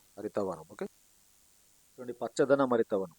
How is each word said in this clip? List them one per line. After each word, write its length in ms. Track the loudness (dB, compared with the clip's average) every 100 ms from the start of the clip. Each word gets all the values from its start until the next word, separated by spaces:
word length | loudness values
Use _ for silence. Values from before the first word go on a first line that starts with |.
| _ -12
హరితవనం. 480 | -8 -4 -4 -6 -10
ఓకే, 140 | -10 -10
చూడండి, 1300 | _ _ _ _ _ _ _ _ _ _ -16 -12
పచ్చదనం, 600 | -8 -4 0 4 4 4
హరితవనం. 420 | 2 2 -2 -4